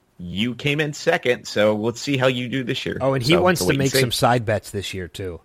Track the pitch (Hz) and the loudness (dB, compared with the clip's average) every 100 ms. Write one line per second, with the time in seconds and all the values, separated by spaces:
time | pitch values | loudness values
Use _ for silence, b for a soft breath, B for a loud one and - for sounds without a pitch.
0 | _ - 87 90 117 120 143 147 151 147 | _ -16 -10 -4 -4 -2 -2 -2 -2 -2
1 | - 123 123 117 - - 107 107 110 117 | 0 0 0 -2 -2 2 4 4 -2 -4
2 | - 135 131 123 123 135 123 135 - - | -2 2 2 0 -4 -4 -4 -4 -4 -2
3 | 135 135 120 170 180 180 180 143 135 135 | 0 0 2 4 4 2 2 2 2 2
4 | 123 - 123 123 110 104 - 104 92 95 | 2 2 4 2 2 -2 -2 -8 -6 -8
5 | 87 - 95 82 | -10 -10 -10 -10